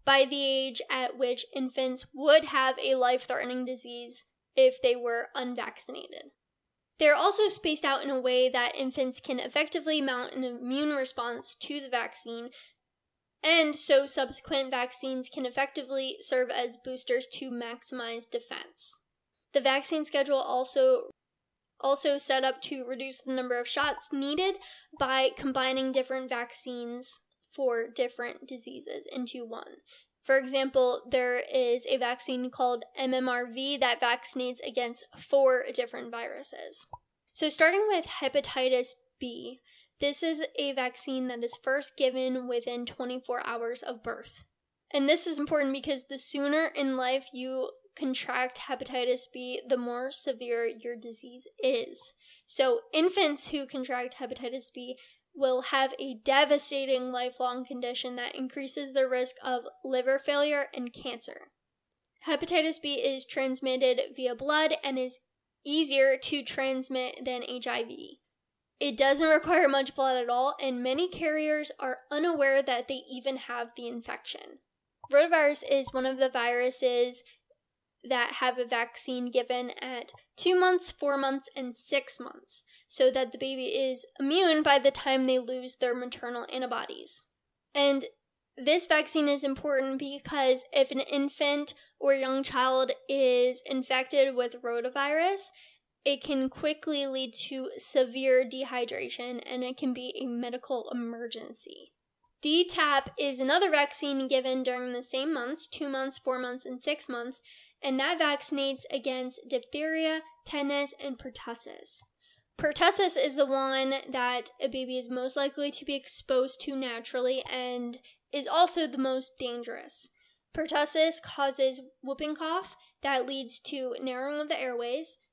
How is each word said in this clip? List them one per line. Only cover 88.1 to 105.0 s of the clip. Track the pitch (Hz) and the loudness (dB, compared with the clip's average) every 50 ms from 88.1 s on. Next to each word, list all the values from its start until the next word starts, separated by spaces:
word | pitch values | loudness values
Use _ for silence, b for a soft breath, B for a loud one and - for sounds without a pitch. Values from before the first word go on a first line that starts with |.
| - _ _ _ _ _ _ _ - | -14 _ _ _ _ _ _ _ -12
this | - 254 285 320 359 - | -4 2 4 4 4 4
vaccine | - 320 302 302 - - 320 294 285 | 4 2 2 2 2 2 2 4 4
is | 285 277 285 | 2 2 0
important | 277 269 - - 294 277 262 269 269 269 269 | -2 -2 -2 -2 0 0 0 0 0 -2 -4
because | 285 277 277 277 - - 302 285 269 262 262 254 - - | -6 -6 -8 -10 -10 -4 0 2 4 4 4 4 2 0
if | - 285 269 - | 4 4 4 4
an | 269 262 | 2 -2
infant | 269 - 285 277 277 285 - - 302 285 285 294 294 - - b b b b b | -2 0 0 0 0 0 0 0 2 2 2 2 0 -4 -8 b b b b b
or | 285 277 277 | 2 4 4
young | 269 262 262 262 269 269 | 4 4 0 0 0 -2
child | - - 254 254 262 262 262 262 247 262 - - - | 0 2 2 4 4 4 4 4 2 0 -4 -4 -2
is | 277 277 262 254 247 247 247 254 254 254 - | 2 4 4 6 6 6 6 4 2 0 -4
infected | - 269 262 254 - 262 254 262 262 294 277 269 277 254 | -4 -2 -2 0 2 2 2 2 2 4 6 6 6 4
with | 247 247 240 240 240 | 0 -2 -2 -2 -6
rotavirus, | 247 233 233 240 233 254 254 277 277 285 302 320 339 370 392 392 - - - B B B B B B _ _ _ - | -6 -4 -2 -2 -2 -2 -2 -2 0 2 2 2 2 2 2 0 -4 -8 -10 B B B B B B _ _ _ 0
it | 277 277 269 | 0 0 0
can | - - 285 269 262 262 | 0 -2 0 0 0 0
quickly | - - - 302 302 302 - 320 302 285 277 269 | -2 -2 -2 -2 -2 -2 -2 -4 -2 -2 -2 -2
lead | 262 262 262 233 - - - - | -2 -4 -4 -6 -6 -8 -8 -6
to | 269 262 262 247 - - | -6 -6 -8 -8 -8 -8
severe | - - - 277 254 247 240 269 262 269 254 254 262 220 | -6 0 2 2 2 2 0 0 4 6 6 6 6 4
dehydration, | 262 262 269 254 262 247 240 220 - 92 - 240 - - 240 247 247 240 - - | -2 -6 -6 -4 -4 -4 -4 -4 -4 -6 -6 -6 -8 -8 -8 -8 -8 -8 -8 -8
and | 254 247 254 | -6 -6 -6
it | 254 262 - | -6 -6 -4
can | 277 262 247 | -4 -4 -4
be | 254 247 254 - - | -4 -6 -10 -8 -6
a | 269 247 | -6 -6
medical | 240 240 247 240 240 254 - - 269 240 - - | -4 -6 -6 -6 -6 -8 -6 -4 -6 -6 -4 -6
emergency. | - 240 233 233 233 233 240 233 233 226 - - 233 - - - - - - - _ _ _ _ _ _ _ _ _ - - | -6 -6 -6 -6 -8 -8 -10 -10 -10 -10 -12 -12 -14 -14 -16 -16 -16 -20 -20 -20 _ _ _ _ _ _ _ _ _ -4 0
D | 294 311 339 359 349 | 4 4 4 4 4
tap | - 349 311 294 285 269 - - - - | 2 2 4 4 4 2 2 0 -4 -4
is | 294 277 262 247 | -2 -2 -2 0
another | 262 262 302 370 403 359 | 2 4 4 4 4 6
vaccine | 311 294 285 285 - - 302 285 277 269 262 262 | 6 6 4 4 2 -4 -4 -2 -2 -2 0 2
given | 277 262 254 262 262 262 | 0 0 2 0 -2 -2
during | 254 254 247 247 247 254 247 | -2 -2 -2 -4 -4 -6 -6
the | 247 | -6